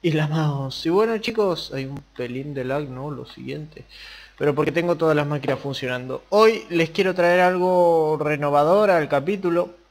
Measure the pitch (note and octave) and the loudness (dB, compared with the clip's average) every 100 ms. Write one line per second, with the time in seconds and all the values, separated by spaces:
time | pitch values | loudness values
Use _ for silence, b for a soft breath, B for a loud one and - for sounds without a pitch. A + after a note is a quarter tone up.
0 | F3 D3+ D3+ D#3+ D3+ C#3 C3+ - E3 F#3 | 0 0 0 0 0 -2 -6 -6 0 2
1 | A3+ A3+ A3 A3+ G3+ E3 - C3+ C3+ C#3+ | 2 0 -4 -2 0 -2 -6 -8 -8 -10
2 | - - B2 B2 C#3+ C3+ B2+ C#3 C#3+ B2+ | -14 -10 -8 -6 -8 -8 -4 -4 -6 -10
3 | C#3+ C3+ C3 - B2+ C#3+ D#3 - - B | -10 -10 -14 -14 -12 -10 -12 -18 -20 B
4 | B B B - D3 C#3+ D3+ C#3+ F3 E3 | B B B -2 -2 0 0 0 -2 0
5 | E3 D3+ D3 D3 C#3+ C3 C#3 C3 B2+ B2+ | 2 2 0 -4 -4 -4 -6 -6 -6 -6
6 | B2+ C3 _ G3+ A3 A3+ - F3 D#3+ D#3+ | -6 -10 _ 4 4 2 -4 -2 0 0
7 | F#3+ F3+ F3 F3+ F3+ F3+ F3+ F3+ F3 E3 | 0 2 2 4 4 4 2 4 4 4
8 | D#3 D3+ D3 D3+ D3 C#3+ D3+ G3 G#3 F3 | 2 0 -2 -2 2 2 4 4 4 2
9 | D3 C#3+ C#3+ G3+ F3+ E3+ F3 - _ | 2 -2 0 -2 0 0 -2 -8 _